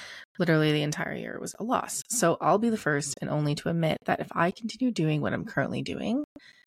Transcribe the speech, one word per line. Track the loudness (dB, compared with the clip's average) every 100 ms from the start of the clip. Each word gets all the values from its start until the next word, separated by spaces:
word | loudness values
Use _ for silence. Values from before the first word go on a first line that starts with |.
| -16 -16 -14 -2
literally | 4 4 4
the | 2
entire | 0 -2 -4 -6
year | -8 -8
was | -10 -8
a |
loss. | -2 -2 -2 -8 -6
So | 2 2 4
I'll | 4 4
be | 4
the | 2
first | 2 0 -2 -6
and | -2
only | 0 0 0
to | -2
admit | 0 2 0 -2
that | -2
if | -2
I | 0 0
continue | 0 -8 -2 0
doing | 2 2 2
what | 0
I'm | -2
currently | -2 -2 -2 -4
doing, | -6 -4 -2 -2 -4 -12 -20 -20